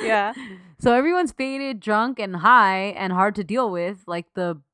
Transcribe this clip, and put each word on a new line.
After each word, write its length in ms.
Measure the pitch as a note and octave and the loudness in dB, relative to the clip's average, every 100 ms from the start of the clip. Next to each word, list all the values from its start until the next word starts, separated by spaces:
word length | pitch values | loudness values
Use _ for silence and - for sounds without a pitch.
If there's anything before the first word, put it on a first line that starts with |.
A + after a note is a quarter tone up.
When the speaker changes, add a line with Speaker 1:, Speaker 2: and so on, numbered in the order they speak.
Speaker 1:
Yeah. 300 | A3+ G#3+ G3+ B3+ B3 F#3 F3+ - | 0 0 0 -6 -14 -18 -20 -2
Speaker 2:
So 140 | B3 | 2
everyone's 380 | A#3+ D4+ F4+ E4 | 2 2 0 -2
faded, 480 | - C4+ C4+ C#4 A3 | -4 -6 -6 -8 -6
drunk, 400 | G#3+ G#3+ A#3+ B3 | -2 0 0 -4
and 160 | G3 F3 | -6 0
high, 580 | G3+ B3 G3 F#3+ G3 - | 6 6 6 2 -2 -4
and 140 | F#3+ | -2
hard 200 | F3+ G3+ G3+ | 2 0 0
to 80 | |
deal 280 | E3+ A#3 A#3 | -4 -2 -2
with. 320 | F3 F3 G3 - | -2 -6 -6 -10
Like, 260 | E3+ E3+ - | -10 -8 -6
the 260 | F3 D#3 _ | -4 -6 _